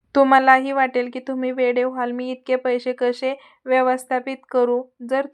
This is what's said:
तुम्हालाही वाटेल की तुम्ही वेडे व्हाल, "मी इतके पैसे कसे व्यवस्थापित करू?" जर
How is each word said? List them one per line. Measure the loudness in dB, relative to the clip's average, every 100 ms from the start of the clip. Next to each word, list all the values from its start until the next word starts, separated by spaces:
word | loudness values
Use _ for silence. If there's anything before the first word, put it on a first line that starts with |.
| _
तुम्हालाही | 2 6 6 6 4 2
वाटेल | -2 -2 -2 -4
की | -6
तुम्ही | -8 -6 -4
वेडे | -2 0 0
व्हाल, | -2 -4 -6
"मी | -6 -8
इतके | -8 -4 -2
पैसे | 0 -2 -4
कसे | -4 -2 -2 -4 -6 -12 _ -2
व्यवस्थापित | 2 2 0 -2 -6 -6 -10 _
करू?" | 0 0 0 -6 _ -6
जर | -4 -4